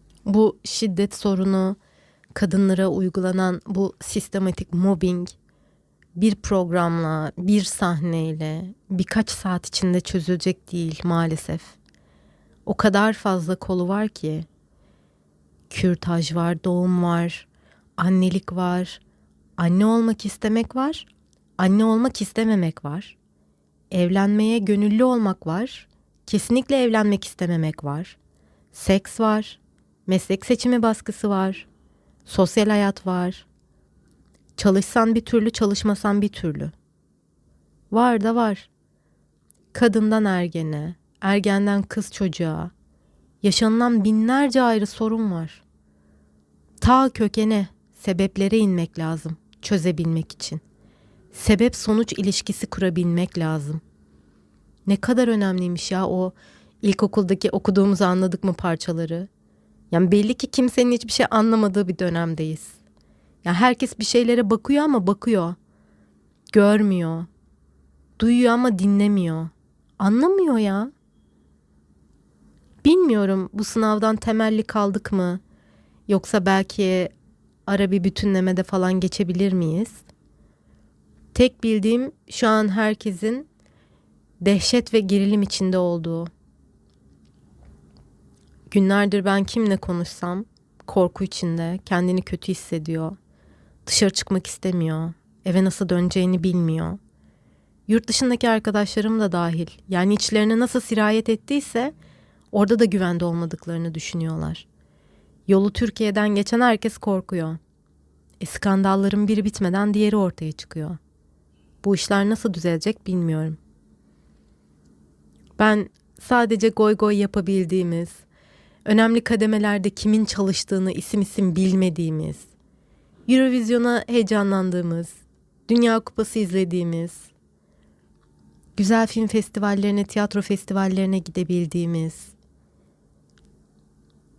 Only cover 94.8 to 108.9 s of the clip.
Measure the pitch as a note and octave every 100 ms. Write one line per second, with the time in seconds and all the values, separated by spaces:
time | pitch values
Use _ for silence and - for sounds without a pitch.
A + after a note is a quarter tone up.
94.8 | D#3+ D#3 E3 E3+ _ _ - F3+ F#3+ -
95.8 | F#3+ F3+ F3+ F#3+ F#3 F#3 F3+ F3+ E3 D#3+
96.8 | E3 G3 _ _ _ _ _ _ _ _
97.8 | - A3 A3+ - C4 A#3+ A#3+ A3 G#3+ G#3
98.8 | G3+ - G#3 A3 G#3 F3 E3+ E3 E3 -
99.8 | - F#3 F#3 G#3 - G#3+ G#3+ A3+ B3 B3+
100.8 | - A3 G#3+ A3 A3 A3 - C#4+ C#4 A#3
101.8 | C4 - - - _ _ _ G#3 G3+ A3+
102.8 | A3+ G3 F3+ F3 F3 E3+ E3 D#3+ - E3
103.8 | E3+ D#3+ - E3+ D#3+ D#3+ D#3 D#3 - _
104.8 | _ _ _ _ _ _ - F#3+ G3+ G3+
105.8 | A#3 - A3 G3+ G#3 G3+ G3+ A#3 B3 A3
106.8 | A3+ - - F#3+ F#3 F#3 D#3+ D#3+ - _
107.8 | _ _ _ _ _ - F3+ - G3+ F#3+
108.8 | G3